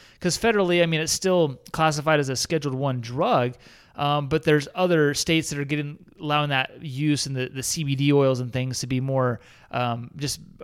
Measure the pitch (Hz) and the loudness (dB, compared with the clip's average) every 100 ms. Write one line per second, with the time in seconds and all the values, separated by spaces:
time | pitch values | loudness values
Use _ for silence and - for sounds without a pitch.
0 | - - 180 165 226 214 185 175 170 160 | -20 -6 -4 0 2 2 4 4 2 0
1 | 160 - 190 180 156 131 - - 160 151 | -2 -2 2 4 2 0 -8 0 2 2
2 | 147 156 135 127 - 160 143 131 139 127 | 2 2 2 -2 -2 -2 -2 -2 -2 -2
3 | 113 123 196 190 123 123 - - _ - | -4 -2 0 2 0 -4 -18 -20 _ -6
4 | 143 147 143 156 156 151 143 - 180 165 | -2 0 0 -2 2 2 2 -2 2 4
5 | 147 135 - 160 156 143 143 147 147 147 | 2 0 0 0 0 -4 -4 -4 -6 -10
6 | - - 151 147 147 139 131 123 160 131 | -20 -10 -2 0 0 0 -2 -6 -10 -2
7 | 151 147 - 135 127 131 123 - 147 135 | 0 0 0 -4 -6 -6 -6 -4 -2 0
8 | 143 143 135 127 123 127 127 127 123 127 | 4 4 4 2 -2 -4 -4 -4 -4 -2
9 | 135 135 127 117 - - - 123 123 117 | -2 0 0 -2 -8 -20 -10 -4 -4 -4
10 | 120 - 139 - - - | -8 -8 -8 -8 -12 -18